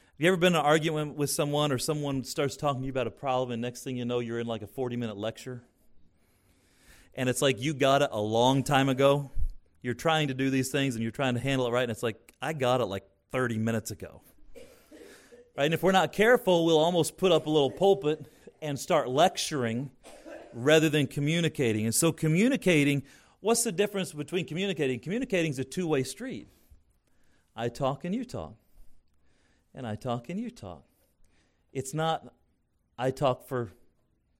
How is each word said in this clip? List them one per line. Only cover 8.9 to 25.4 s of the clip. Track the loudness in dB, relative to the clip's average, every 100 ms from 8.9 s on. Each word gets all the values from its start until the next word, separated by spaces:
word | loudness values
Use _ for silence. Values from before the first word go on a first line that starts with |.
| 4 4 4 0 0 0 -2 _ _
You're | -8
trying | -2 0 2 0
to |
do | 0 0
these | 0 0
things, | 0 -2 -2
and |
you're | -4
trying | -2 -2
to | -2
handle | -2 0 0
it |
right, | 0
and | -2
it's | -2
like, | -4 -6 _ -10
"I | -8
got | -2 2 2
it, | 0
like, | -4 -10 _ _
thirty | -2 -2 -2
minutes | -2 -2 -4
ago." | -12 -14 -18 _ -20 -20 -20 -20 -20 _ -20 -20 -20 -20 -20 -12 -4
Right? | -2
And |
if | 2
we're | 2
not | 4 2
careful, | 2 4 4 4 2 4
we'll | 4
almost | 4 2 0 0
put | 2
up | 4 4
a |
little | 2 2
pulpit | 4 4 4 2 -2 -6 _ -20 -12
and | -8 -6
start | 0 0 2
lecturing | 4 4 2 -4 -2 -2 -2 -6 -12 -20 -20 -18 -18 -14
rather | -2 4 6 6
than | 2 0
communicating. | -2 0 0 0 0 0 0 0
And | 2
so | 2
communicating, | 2 2 4 2 2 4 4 4 2 -4 -16 _ _
what's | 0 0
the | 0
difference | 0 -2 -2 -6
between | -8 -6 -4 -4
communicating? | -4 -4 -2 -2 -2
Communicating | -4 -6 -2 0